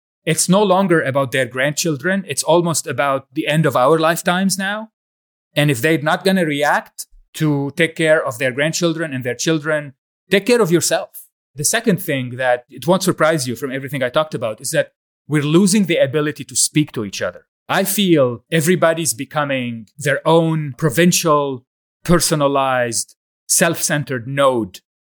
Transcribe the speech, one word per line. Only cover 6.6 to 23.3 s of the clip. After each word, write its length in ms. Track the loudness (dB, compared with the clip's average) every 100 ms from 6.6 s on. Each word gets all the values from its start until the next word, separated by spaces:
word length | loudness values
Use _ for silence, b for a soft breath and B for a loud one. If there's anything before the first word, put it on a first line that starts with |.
| 0 0 -2 -16 -18 -18 _ -4
to 340 | 0 0 -2 -2
take 200 | -2 0
care 280 | 2 2 2
of 140 | -2
their 120 | -4
grandchildren 600 | 0 -2 0 -2 -2 -6
and 100 | -6
their 120 | -6 -4
children. 580 | -2 -2 -2 -4 -4 -18 _ _ -2
Take 160 | -2 2
care 160 | 2
of 100 | 4
yourself. 560 | 2 2 -2 -4 -16 -20 _ _ -6
The 100 | -2
second 360 | 0 0 0
thing 360 | 0 -4 -4 -4
that 280 | 0 0 -2
it 180 | -10 0
won't 160 | 0
surprise 440 | 2 0 2 2 -2
you 80 | -6
from 160 | -6
everything 320 | -8 -8 -4
I 60 | -2
talked 240 | 0 -2
about 260 | -4 -6 -6
is 120 | -4
that 220 | -4 -4 _ _ _ -4
we're 160 | -2
losing 420 | 2 4 4 2 2
the 120 | 2
ability 460 | 0 0 -4 -6 -8
to 100 | -2
speak 360 | 0 0 -2
to 120 | -2 -8
each 160 | -6
other. 240 | -8 -8 _ _ -4
I 140 | -2
feel 600 | 0 0 2 4 4 0 _
everybody's 600 | 0 2 2 2 2 -2
becoming 760 | -4 -6 -4 -4 -4 -4 -8 -14 _
their 280 | -4 -2 2
own 460 | 2 2 -2 -4 -2
provincial, 880 | -2 2 2 2 2 2 0 -6 _ _ _ _
personalized, 1120 | 0 2 2 0 2 2 0 0 -2 -4 -8 _ _